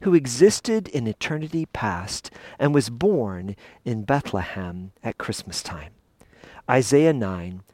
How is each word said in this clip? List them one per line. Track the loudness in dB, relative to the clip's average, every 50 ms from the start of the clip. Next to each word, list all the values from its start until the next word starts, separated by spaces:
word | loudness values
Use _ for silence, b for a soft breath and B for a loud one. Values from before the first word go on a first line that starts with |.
who | B 4 4
existed | 4 4 2 4 6 6 6 6 4 -2 -2 -2 -2 -2 -2
in | -4 -2 -2
eternity | -2 -4 -4 -6 -6 -6 -6 -6 -4 -4 -4 -4
past | -4 _ -6 -4 -4 -4 -4 -8 -8 -10 -10 -12 -14 B B B B B B
and | 0 4 4
was | 4 2 0
born | -4 0 2 2 2 2 0 -2 -4 -6 -8 -8 -10 B B B B B B
in | -6 -6 -6 0
Bethlehem | 0 0 0 0 -2 -4 -6 -6 -6 -8 -10 -10 -8 -10 -12 -12 -14 _ _ -10
at | -10 -8 -8
Christmas | -6 -6 -6 -6 -8 -8 -10 -8 -8
time. | -8 -12 -12 -14 -16 _ _ _ _ _ _ B B B B B B B B B 2
Isaiah | 4 4 4 6 6 6 6 6 4
nine | 2 -2 -4 -4 -6 -8 -10 -12 -14 -16 _